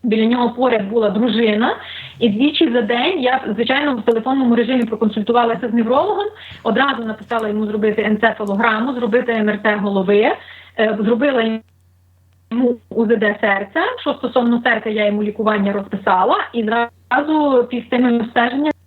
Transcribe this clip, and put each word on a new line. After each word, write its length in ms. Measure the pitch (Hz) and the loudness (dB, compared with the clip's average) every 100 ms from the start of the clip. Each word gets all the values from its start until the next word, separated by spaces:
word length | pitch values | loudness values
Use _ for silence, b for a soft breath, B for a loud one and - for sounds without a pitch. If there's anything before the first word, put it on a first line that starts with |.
Біля 220 | 247 220 220 | 0 2 2
нього 240 | 247 240 | 2 0
поряд 400 | 233 254 226 196 | 0 0 2 0
була 200 | 226 208 | 0 0
дружина, 640 | 190 240 214 226 208 254 466 B B B B | 2 0 2 2 2 0 -2 B B B B
і 100 | 233 | 0
двічі 420 | 202 285 294 320 | 2 0 2 2
за 80 | 240 | 2
день 380 | 208 240 285 370 | 0 -2 -2 0
я, 220 | 247 262 - 208 | 0 -2 -2 -4
звичайно, 400 | 233 262 294 247 | -2 0 0 -2
в 60 | |
телефонному 540 | 208 226 220 269 254 233 | 0 0 0 0 2 2
режимі 280 | 226 254 | 2 0
проконсультувалася 840 | 226 220 220 220 202 240 233 233 240 | 0 0 -2 -2 0 2 2 0 0
з 40 | |
неврологом, 520 | 233 226 262 370 403 415 - B B | 0 2 2 2 0 -4 -8 B B
одразу 400 | - 220 277 233 | -2 0 0 0
написала 440 | 226 214 - 233 220 | -6 -8 -6 -4 -2
йому 180 | 208 214 | -2 -2
зробити 360 | 208 214 208 | 0 0 0
енцефалограму, 920 | 208 214 226 220 208 196 233 220 247 | 0 2 0 -2 -4 0 0 0 -2
зробити 380 | 247 233 233 240 | -2 0 0 0
М 180 | 226 214 | 0 0
Р 120 | 208 | 0
Т 120 | 220 208 | -2 0
голови, 560 | 202 196 185 202 240 403 B B B - | 0 -2 2 4 4 0 B B B -2
е, 180 | 220 208 | -2 0
зробила 600 | 214 233 285 254 226 220 - _ _ _ _ _ _ _ _ | 0 2 2 2 0 -4 -10 _ _ _ _ _ _ _ _
йому 240 | 226 247 240 _ | -2 0 -2 _
У 160 | - 220 | -2 0
З 100 | 226 | 2
Д 200 | 208 208 | 0 0
серця. 400 | 214 196 202 320 381 494 | -2 -2 -2 -2 -2 -4
Що 120 | - | -6
стосовно 480 | 254 247 254 240 240 | -4 -2 0 2 2
серця, 260 | 240 220 220 | 0 -2 -2
я 160 | 214 208 | 0 0
йому 180 | 208 | 0
лікування 500 | 208 208 214 214 202 | -4 -2 0 0 0
розписала, 640 | 202 196 196 214 185 196 359 - | -2 -6 -6 0 2 2 0 -2
і 100 | 240 | -4
зразу 1000 | 214 233 233 _ _ 262 294 311 294 262 240 | -2 0 -2 _ _ -2 0 0 4 2 2
під 200 | 240 226 | -4 -4
тими 280 | 247 247 233 | 0 2 2
обстеженнями 520 | 226 - 233 269 302 - | 0 0 0 0 -2 -4